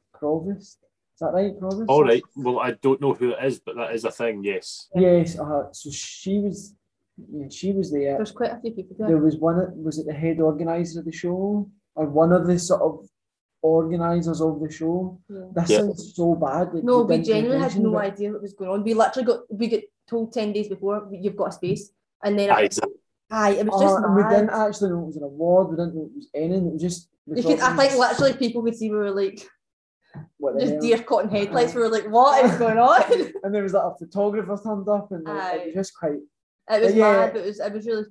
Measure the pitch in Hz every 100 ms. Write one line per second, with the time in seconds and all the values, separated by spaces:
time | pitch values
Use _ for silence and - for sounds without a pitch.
0 | _ - 147 160 180 202 - _ _ _
1 | _ - 165 180 202 - 185 196 226 139
2 | 135 113 - - 123 123 120 117 135 135
3 | 139 - 123 113 135 113 - 120 113 113
4 | 113 - 117 104 98 95 - - - 180
5 | 180 175 165 - 151 143 - - 147 143
6 | - - 190 202 202 170 - _ _ _
7 | _ - - 151 139 - 190 196 156 147
8 | 139 139 214 - 240 - 226 208 180 -
9 | - 160 156 156 160 170 185 175 160 156
10 | 151 147 165 165 156 151 165 170 170 165
11 | 165 160 175 185 196 208 208 _ _ 156
12 | 151 147 165 180 170 175 - 180 156 -
13 | - _ _ _ _ _ 160 165 160 170
14 | 170 170 165 156 160 147 156 - 160 180
15 | 185 - - 196 185 175 170 208 208 -
16 | - - 170 165 180 156 180 170 240 247
17 | 220 165 170 214 240 269 262 196 226 214
18 | 196 196 202 214 202 - 185 202 208 220
19 | 214 262 240 - - 208 226 226 - _
20 | - 233 226 233 208 208 202 190 196 208
21 | 202 190 196 - 160 - 175 - - _
22 | _ _ 208 208 202 208 202 - - -
23 | _ _ - 220 208 196 214 196 196 190
24 | 208 202 214 208 220 220 214 202 196 170
25 | 156 151 143 143 170 185 190 165 170 160
26 | 151 - - 147 165 190 170 156 175 175
27 | - _ - 156 269 - 254 170 269 269
28 | 240 247 269 - 240 233 226 226 220 208
29 | 202 196 196 - - _ _ _ _ _
30 | _ - - - 139 127 254 151 233 226
31 | - 226 202 202 202 247 240 247 226 220
32 | 208 226 269 269 247 175 226 220 254 349
33 | - 440 311 - 196 208 196 190 175 -
34 | 165 196 202 214 185 202 220 208 196 208
35 | 202 180 160 156 185 175 170 175 190 -
36 | 165 147 - _ _ _ - 214 226 214
37 | 214 196 190 220 185 208 208 214 220 214
38 | 208